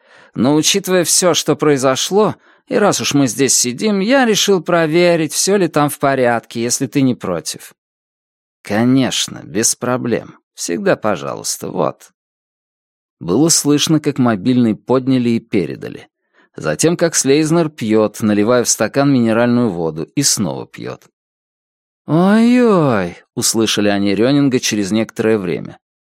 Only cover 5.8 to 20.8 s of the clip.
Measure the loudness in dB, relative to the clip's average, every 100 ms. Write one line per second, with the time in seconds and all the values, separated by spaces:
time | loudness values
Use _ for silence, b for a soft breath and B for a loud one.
5.8 | 0 0 -2 2 2 0 -4 -6 -4 -4
6.8 | -2 0 0 0 -4 -6 -8 -14 -16 _
7.8 | _ _ _ _ _ _ _ _ -4 0
8.8 | 2 2 0 -2 -6 -10 -8 -2 -2 -2
9.8 | -4 -4 -2 -4 -6 -20 _ -14 -8 -4
10.8 | 0 0 -2 -4 -6 -8 -8 -8 -8 -4
11.8 | -4 -4 -18 _ _ _ _ _ _ _
12.8 | _ _ _ _ -2 0 2 2 2 0
13.8 | 2 0 0 0 0 0 0 2 2 0
14.8 | 0 -2 0 0 0 -2 -2 -2 -2 -6
15.8 | -12 -16 -20 _ _ _ _ -8 -6 -2
16.8 | -2 0 -2 -2 2 2 2 0 0 -4
17.8 | 0 2 0 0 0 2 2 2 0 -2
18.8 | -2 0 2 2 2 2 2 2 0 -2
19.8 | -4 -6 -6 -4 -2 -2 -4 -6 -12 -14